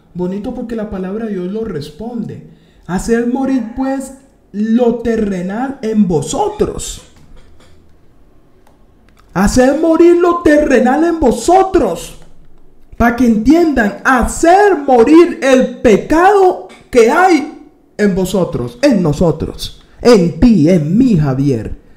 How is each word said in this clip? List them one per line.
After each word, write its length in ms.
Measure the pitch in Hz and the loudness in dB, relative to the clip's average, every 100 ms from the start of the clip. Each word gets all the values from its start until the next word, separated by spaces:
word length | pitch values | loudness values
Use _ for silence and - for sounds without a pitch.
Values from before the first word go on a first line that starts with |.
| _ | _
Bonito 400 | 170 180 202 262 | -10 -8 -8 -10
porque 220 | 247 226 226 | -10 -10 -10
la 140 | 208 | -8
palabra 360 | 190 185 208 226 | -8 -8 -8 -8
de 80 | |
Dios 180 | 190 180 | -8 -8
lo 120 | 214 | -8
responde. 840 | 220 156 - - 226 233 147 - - - _ _ - | -8 -10 -12 -14 -12 -10 -12 -14 -20 -20 _ _ -10
"Haced 400 | 185 226 233 240 | -8 -2 -2 -2
morir, 460 | 269 269 262 214 262 | -4 -2 -4 -6 -8
pues, 380 | 262 269 - - _ _ _ | -6 -6 -10 -18 _ _ _
lo 440 | 202 220 233 233 233 | -8 -2 0 0 -2
terrenal 800 | 233 220 208 185 185 208 269 - | -4 -4 -4 -6 -6 -8 -8 -8
en 260 | 220 214 180 | -4 0 0
vosotros". 960 | 156 143 277 415 - 180 - - - - _ - - - - - - _ _ _ _ _ _ _ _ _ _ _ _ _ _ _ | -2 -4 -4 -6 -4 -4 -6 -12 -14 -20 _ -20 -20 -20 -20 -20 -20 _ _ _ _ _ _ _ _ _ _ _ _ _ _ _
Haced 460 | 170 202 247 254 311 | -2 0 2 2 2
morir 380 | 330 320 339 349 | 2 4 4 4
lo 240 | 349 349 | 2 2
terrenal 640 | 311 294 302 247 240 285 339 | 2 2 2 2 2 0 0
en 140 | 330 | 0
vosotros. 1000 | 262 - - 370 381 359 226 165 - - - - - - - - - - | 0 0 2 2 2 0 -2 -4 -12 -18 -20 -20 -20 -20 -20 -20 -18 -2
Pa' 180 | 233 240 | -2 2
que 100 | 247 | 0
entiendan, 720 | 214 220 330 330 254 208 - | 2 2 2 2 0 -2 -2
hacer 760 | - 254 - - 330 381 415 339 277 | -2 0 -2 0 2 4 4 0 2
morir 540 | 247 233 320 339 - | 2 6 6 4 2
el 360 | 262 262 202 - | 2 2 0 0
pecado 880 | 247 196 - 311 370 403 370 - - - _ | 2 2 2 2 4 4 2 0 -8 -20 _
que 200 | 254 226 | 2 4
hay 600 | 311 370 302 - - - _ _ - | 4 2 2 -2 -12 -20 _ _ -2
en 160 | 208 | -2
vosotros, 640 | 185 185 202 170 127 120 - | 0 -2 -2 -4 -4 -10 -2
en 200 | 294 208 | 0 2
nosotros, 800 | 165 - 175 - - - - - _ - | 0 0 0 -2 -8 -10 -14 -16 _ -2
en 380 | - 226 170 160 | 4 4 2 2
ti, 300 | 247 202 151 | 2 4 4
en 280 | 185 147 202 | 2 2 0
mí, 180 | 269 180 | 2 2
Javier, 600 | 143 131 143 120 - - _ | 0 -2 -2 -2 -6 -14 _